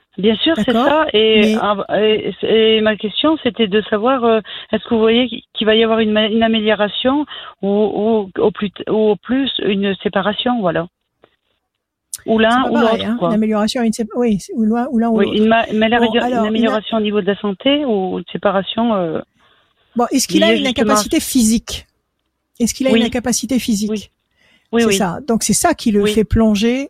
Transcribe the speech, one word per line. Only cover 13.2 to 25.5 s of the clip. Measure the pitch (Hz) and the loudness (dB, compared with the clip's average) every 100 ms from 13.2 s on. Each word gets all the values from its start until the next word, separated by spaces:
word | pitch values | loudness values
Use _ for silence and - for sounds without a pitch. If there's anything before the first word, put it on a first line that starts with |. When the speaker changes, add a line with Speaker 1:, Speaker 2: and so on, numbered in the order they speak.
| 175 | 0
Speaker 2:
une | 214 | 0
amélioration, | 220 214 214 254 | 0 0 0 0
une | 226 | -2
sép-, | 214 220 247 | -2 -4 -2
oui, | 240 196 | 0 -2
c'est, | - | -4
ou | 320 | -2
l'un, | 220 233 254 | 0 0 -2
ou | 233 | 0
l'un | 233 | 0
ou | 220 | 2
Speaker 1:
Oui, | 208 | 2
Speaker 2:
l'autre. | 214 | 4
Speaker 1:
une | 220 | 4
ma-, | 226 220 | 4 2
une | 214 | 0
Speaker 2:
Bon, | 220 | 2
Speaker 1:
amélioration, | 233 233 233 | 2 2 2
Speaker 2:
alors, | 240 247 | 0 0
Speaker 1:
une | |
Speaker 2:
une | 214 | 0
Speaker 1:
amélioration | 220 226 214 - 226 | 0 0 0 -2 -2
au | |
niveau | 208 208 | 0 0
de | 185 | 0
la | 196 | -2
santé | 208 190 269 285 285 | -4 -2 0 0 0
ou | 208 185 185 | -2 -2 -6
une | 175 | -8
séparation, | 175 208 190 190 - 233 202 | -4 0 0 -2 -2 0 0
euh, | 170 156 - _ _ _ _ _ _ 233 | -2 -6 -10 _ _ _ _ _ _ -4
Speaker 2:
Bon, | 240 | -2
est-ce | 269 - | 0 0
qu'il | 170 | 2
a | - | 4
Speaker 1:
liée | - | 2
Speaker 2:
une | 269 | 0
Speaker 1:
justement | 247 214 | 0 2
à | |
Speaker 2:
incapacité | 214 202 330 | 2 2 -2
physique ? | - 262 220 226 - - - _ _ _ _ _ _ - | 0 2 2 2 -2 -14 -14 _ _ _ _ _ _ -4
Est-ce | 233 | -4
qu'il | - 262 | 0 2
a | |
Speaker 1:
Oui. | 226 | 2
Speaker 2:
une | 226 | 2
incapacité | 247 247 233 214 254 | -2 -2 -4 -2 -2
physique ? | - 202 208 | 0 -2 -2
Speaker 1:
Oui. | 214 - _ _ _ _ _ - | -6 -8 _ _ _ _ _ -4
Oui, | 233 | 0
Speaker 2:
C'est | 226 | 2
Speaker 1:
oui. | 196 | 2
Speaker 2:
ça. | 190 165 - | -2 -4 -4
Donc | 226 | -2
c'est | - | 0